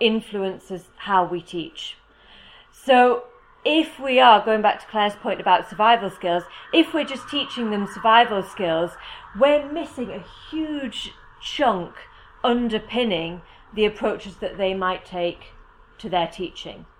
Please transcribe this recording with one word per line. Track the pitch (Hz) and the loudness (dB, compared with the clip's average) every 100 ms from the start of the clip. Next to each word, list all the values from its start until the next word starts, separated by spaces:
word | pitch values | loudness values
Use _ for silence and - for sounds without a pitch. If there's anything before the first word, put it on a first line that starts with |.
influences | 165 220 - 202 190 180 - 180 - _ | 0 0 -4 -6 -6 -8 -12 -14 -14 _
how | 196 190 | -2 0
we | 165 175 | 0 -4
teach. | - 170 160 - - - _ _ _ - - - _ | -8 -10 -10 -14 -16 -16 _ _ _ -20 -20 -20 _
So | _ 269 247 247 233 - - _ _ | _ 4 6 6 4 -4 -20 _ _
if | 277 311 302 - | 0 2 0 -4
we | 269 254 | 0 6
are, | 247 214 | 8 8
going | 220 214 | 6 2
back | 214 - | 2 -2
to | - | -6
Claire's | 214 208 208 | -2 -2 -2
point | 233 180 | -6 -4
about | 185 180 - | 2 2 0
survival | 175 214 233 196 | 0 2 4 0
skills, | - 180 175 - - - | -6 -2 -2 -4 -20 0
if | - 330 | 2 2
we're | 320 | 0
just | 277 262 - | -4 -8 -8
teaching | 285 - 247 220 | -8 -6 -6 -4
them | 208 196 | -4 -6
survival | 190 226 226 240 196 | -2 6 6 6 0
skills, | 185 - 175 160 170 - - - - 196 | -6 -4 -2 0 -2 -6 -18 -20 -16 0
we're | 277 294 285 | 2 2 0
missing | 320 294 - 220 | -8 -8 -10 -10
a | 202 - - - | -10 -14 -20 -12
huge | 311 311 285 254 - - - - - | -8 -6 -6 -8 -10 -14 -16 -20 -16
chunk | - - 254 185 170 - - - - - | -12 -2 0 0 -6 -14 -20 -20 -20 -4
underpinning | 254 240 240 214 - 233 233 170 165 175 - - _ | 0 0 -2 -4 -4 -4 -2 -2 -6 -12 -18 -20 _
the | 214 | -2
approaches | 208 214 208 165 202 - | 0 0 -4 -4 -10 -10
that | 196 170 | -10 -4
they | 190 | -4
might | 190 185 180 | -2 -4 -4
take | - 180 175 - - - - _ - - | -8 -6 -6 -6 -20 -20 -20 _ -20 -16
to | 214 | -4
their | 180 165 | -2 -2
teaching. | - 175 - 160 101 160 | -6 -12 -10 -16 -18 -20